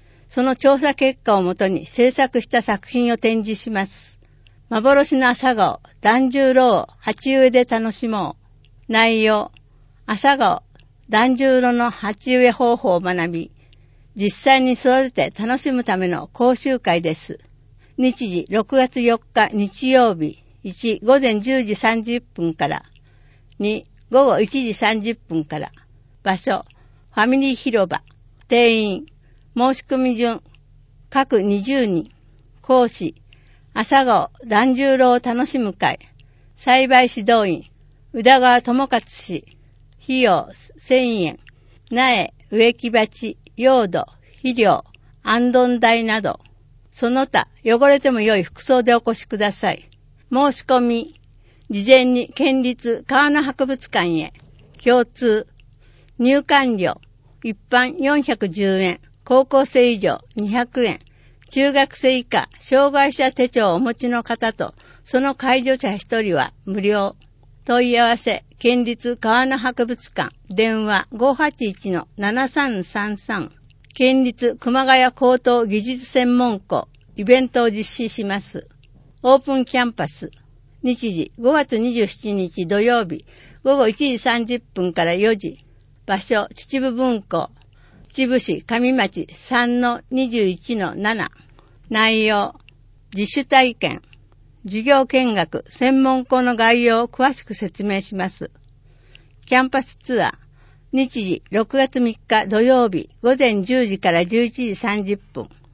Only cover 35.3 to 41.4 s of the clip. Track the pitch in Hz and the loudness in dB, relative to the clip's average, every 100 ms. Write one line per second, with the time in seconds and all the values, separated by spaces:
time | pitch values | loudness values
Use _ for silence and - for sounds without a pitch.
35.3 | 240 262 262 214 - 131 - - _ - | -4 -4 -4 -4 -4 -4 -4 -12 _ -20
36.3 | _ - - 254 254 262 254 247 - 208 | _ -20 -8 2 2 6 4 4 0 2
37.3 | 233 202 165 - _ _ _ _ 226 226 | 2 2 -2 -8 _ _ _ _ 0 4
38.3 | 269 254 247 247 254 269 233 - - - | 6 6 4 2 -2 0 -4 -4 -16 -10
39.3 | 170 - - - _ _ _ - 262 233 | -12 -12 -20 -20 _ _ _ -6 0 2
40.3 | 165 - - - - - 254 247 220 160 | 0 -2 -14 -20 -12 0 0 2 -2 -4
41.3 | - | -6